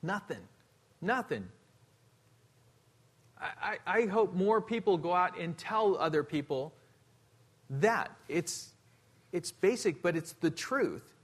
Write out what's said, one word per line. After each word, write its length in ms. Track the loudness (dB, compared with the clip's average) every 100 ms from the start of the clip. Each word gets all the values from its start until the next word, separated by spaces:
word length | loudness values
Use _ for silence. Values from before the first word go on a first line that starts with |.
Nothing. 460 | -4 -6 -6 -12 -12 _ _ _ _ _
Nothing. 480 | -2 -2 -2 -6 -6 -16 _ _ _ _ _ _ _ _ _ _ _ _ _ _ _ _ _ -12
I, 400 | -12 -8 -8 -6 0
I, 120 | 2
I 80 | 2
hope 280 | 4 2
more 280 | 2 4 2
people 360 | 2 0 2 2
go 160 | 2
out 240 | 2 2 0
and 200 | -8 -6
tell 400 | -4 2 2 2
other 260 | 2 2
people 480 | 0 -4 -2 -4 -4 -12 _ _ _ _ _ _ _ _ _
that. 460 | 2 2 2 -4 -8 -4
It's, 400 | -4 -2 -8 -12 _ _ _ _ _ _
it's 200 | -8 -8
basic, 500 | 2 2 4 0 0
but 140 | 0 -2
it's 180 | -6
the 180 | -2 -2
truth. 640 | -2 -4 0 0 -2 -12 _